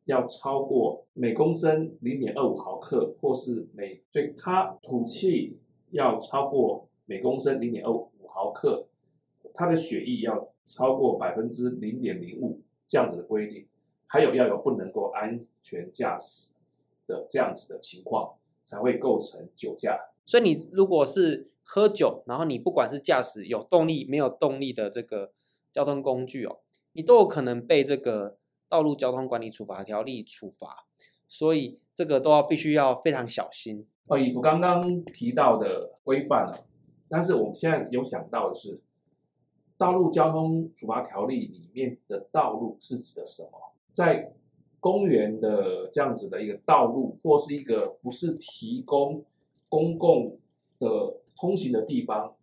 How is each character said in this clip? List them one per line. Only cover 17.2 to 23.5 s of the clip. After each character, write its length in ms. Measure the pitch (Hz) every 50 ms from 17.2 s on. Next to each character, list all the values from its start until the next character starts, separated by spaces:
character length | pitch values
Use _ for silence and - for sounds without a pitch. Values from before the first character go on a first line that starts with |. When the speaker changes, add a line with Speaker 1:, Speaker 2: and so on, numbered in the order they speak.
| - -
Speaker 1:
这 80 | -
样 160 | 135 - - -
子 180 | - - -
的 80 | - -
情 240 | - - - 90 -
况， 300 | 110 113 107 - - - _ _ _ _ _ -
才 160 | - 127 123
会 180 | 127 127 -
构 220 | - - 131 110 -
成 280 | - - - - - - _
酒 200 | - - - -
驾。 300 | - - - - - - - _ _ _
Speaker 2:
所 140 | - - 240
以 40 | 233
你 140 | 185 151 147 - -
如 160 | - 190 196
果 180 | 190 180 156 139
是 460 | 131 - 196 180 160 143 - - - _ _ _
喝 240 | - - 196 185
酒， 360 | 170 - - 156 113 - - -
然 120 | - 120
后 80 | 139 165
你 120 | 156 127
不 140 | 117 113 180
管 180 | - 147 123 107
是 100 | 139 139
驾 220 | - - 131 127
驶 240 | 123 - - 107 95
有 180 | 98